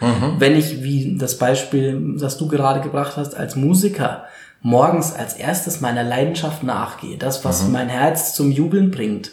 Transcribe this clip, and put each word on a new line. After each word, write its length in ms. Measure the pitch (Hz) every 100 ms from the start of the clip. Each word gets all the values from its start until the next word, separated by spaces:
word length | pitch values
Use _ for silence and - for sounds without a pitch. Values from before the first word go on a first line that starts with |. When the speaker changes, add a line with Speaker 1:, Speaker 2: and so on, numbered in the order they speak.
Speaker 1:
Mhm. 400 | 120 107 139 -
Speaker 2:
Wenn 160 | 135 151
ich, 260 | 151 131
wie 340 | 131 143 131 -
das 200 | 123 -
Beispiel, 800 | 123 135 - 139 135 135 151 -
das 180 | 135 -
du 120 | 156
gerade 320 | 143 135 135
gebracht 360 | 139 139 143 -
hast, 200 | 143 -
als 180 | -
Musiker 680 | 131 139 185 202 190 123 - - - - _
morgens 500 | 117 120 151 170 143
als 220 | - 113
erstes 460 | - 143 180 - -
meiner 240 | 127 120
Leidenschaft 580 | 120 120 160 170 156 -
nachgehe, 560 | 127 107 107 - - -
das, 260 | 127 -
was 200 | - -
Speaker 1:
Mhm. 80 | -
Speaker 2:
mein 160 | 127 123
Herz 460 | 123 151 160 -
zum 180 | - 143
Jubeln 400 | 135 165 196 190
bringt, 400 | 135 107 104 -